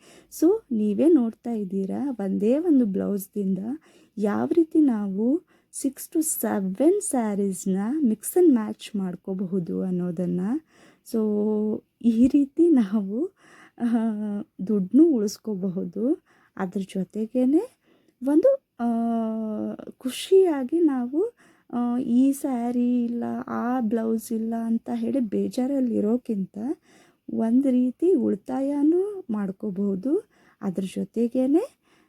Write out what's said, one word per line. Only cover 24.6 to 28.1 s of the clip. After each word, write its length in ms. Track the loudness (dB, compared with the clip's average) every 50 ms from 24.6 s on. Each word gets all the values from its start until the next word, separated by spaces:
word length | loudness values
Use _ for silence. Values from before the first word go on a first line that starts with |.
| -2 -2 -2 -2 -2 -4 -6
ಹೇಳಿ 260 | -4 -2 -2 -2 -2
ಬೇಜಾರಲ್ಲಿರೋಕ್ಕಿಂತ 1400 | -2 -2 -2 -2 -2 -2 -2 -2 -2 0 0 0 0 0 0 0 0 0 0 -2 -2 -4 -4 -4 -4 -6 -8 -8 -6 -6 -8 -8 _ _ _ _ _ _ _ _ _ -8 -4
ಒಂದು 360 | -2 0 2 4 4 4 4
ರೀತಿ 440 | 2 2 2 0 0 _ 2 2